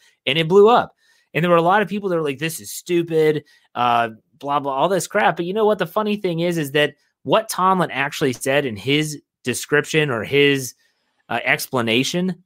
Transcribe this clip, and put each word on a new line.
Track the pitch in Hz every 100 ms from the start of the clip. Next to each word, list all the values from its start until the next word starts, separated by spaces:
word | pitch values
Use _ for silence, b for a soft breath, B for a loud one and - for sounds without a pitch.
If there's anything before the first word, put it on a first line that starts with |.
| b b -
and | 151
it | 160
blew | 196 208
up. | 240 104 _ _ _ _
And | 143
there | 175
were | 170
a |
lot | 165 208
of | 202
people | 208 196
that | 170
were |
like, | 151 127
"This | 160 160
is | 104
stupid, | - - 175 165 160 156 151 - b b 117
uh, | 120 120 117 110 _ _
blah, | 139 143
blah, | 139
all | 135 170
this | 190 -
crap." | 208 214 165
But | 175
you |
know | 208 214
what? | 208
The | 180
funny | 214 214 208
thing | 185 165
is, | 175 170
is | 139
that | 147 147 - _ _
what | 127 196 220
Tomlin | - 185 190 151
actually | 123 143 - 143
said | 120 135 143 139
in | 104
his | 113 147 151 151 _ _
description | 127 117 - 147 139 160 147
or | 117
his, | 92 139 143 139 123 - _ _ _ _ -
uh, | 117
explanation | 123 151 - 127 113 117 131 175 185 170